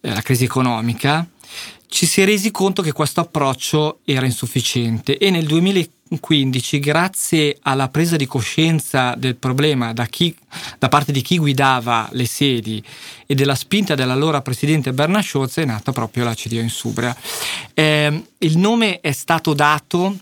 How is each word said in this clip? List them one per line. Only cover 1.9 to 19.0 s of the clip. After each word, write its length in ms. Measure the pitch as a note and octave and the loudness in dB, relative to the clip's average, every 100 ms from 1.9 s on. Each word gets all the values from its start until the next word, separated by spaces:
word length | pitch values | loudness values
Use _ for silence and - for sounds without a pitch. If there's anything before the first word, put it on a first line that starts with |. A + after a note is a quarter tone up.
| - E3+ | -2 0
si 140 | - | 2
è 40 | |
resi 260 | F#3+ G#3+ G#3 | 4 2 0
conto 320 | G3 F#3+ F#3+ | 0 0 0
che 100 | E3 | -2
questo 280 | C#3+ D3+ - | -2 -2 -2
approccio 800 | E3 D#3 C3+ B2+ - D#3 D3+ - | -2 0 0 -2 0 0 0 -2
era 220 | - C3+ B2+ | -2 0 0
insufficiente 920 | A#2 A#2+ C3 - B2+ A#2 A2+ - C#3 | -2 -4 -2 -2 -2 0 -2 -2 0
e 120 | G3 | 2
nel 160 | F3 D#3 | 2 2
duemilaquindici, 1300 | D#3+ F#3 G3 E3 _ _ D#3+ - D3+ C3 B2+ - D3 | 2 2 2 -2 _ _ -8 0 2 2 -2 -2 -2
grazie 800 | C#3+ D3+ F#3 - - D#3+ D3 - | 0 0 0 -4 0 2 2 0
alla 260 | C#3+ C3+ B2+ | -2 0 0
presa 280 | D3+ E3+ E3 | 0 2 0
di 100 | C3 | 0
coscienza 880 | C3 A2 - D#3+ D#3+ - C3+ B2 A#2+ | -2 -2 0 2 2 0 0 0 0
del 200 | B2+ A#2+ | -4 -2
problema 560 | C3 B2+ D3+ C3+ A#2 | -2 2 2 2 -2
da 140 | A2+ A2+ | -4 -4
chi, 300 | - F3 - _ - - - | 0 -2 -2 _ -16 -14 -2
da 100 | - | 2
parte 240 | D3+ D3 | 4 2
di 100 | C3+ | -2
chi 160 | A#2+ F3 | 0 2
guidava 720 | D3+ C3+ C#3 B2+ A#2 A#2 G#2+ | 2 2 2 2 0 -2 -2
le 140 | B2+ A#2+ | -4 -4
sedi 560 | - C#3+ A#2+ G#2 G#2+ - - - - _ | 0 0 0 -4 -8 -10 -20 -18 -20 _
e 80 | |
della 200 | C#3 C#3 | 0 2
spinta 400 | C3+ - G3+ G3 | 0 0 0 0
dell'allora 480 | C#3+ B2+ C3 D#3 D3 | 0 0 2 2 0
presidente 500 | C3+ B2 C#3+ D#3 C3 | -2 -2 0 2 0
Bernard 320 | C3 D#3 G3+ | 0 2 0
Scholz, 320 | - C#3 C3 - | 0 -2 -2 -2
è 80 | |
nata 280 | D3+ G#2+ - | -2 -2 -4
proprio 320 | B2 A2+ B2 | -4 -4 -2
la 100 | A#2+ | -2
C 140 | A2+ A2 | -4 -6
D 100 | A2+ | -4
O 20 | |
Insubria. 560 | A2+ - A#2 G#2+ B2 A#2 - - - - - | -4 -4 -6 -2 -4 -4 -10 -8 -8 -10 -6
Ehm, 500 | - D#3 D3+ D3 D3+ - _ | 0 2 4 2 -2 -8 _
il 200 | E3 D#3+ | 2 4
nome 420 | G3+ A#3 A3 F3+ | 4 4 2 0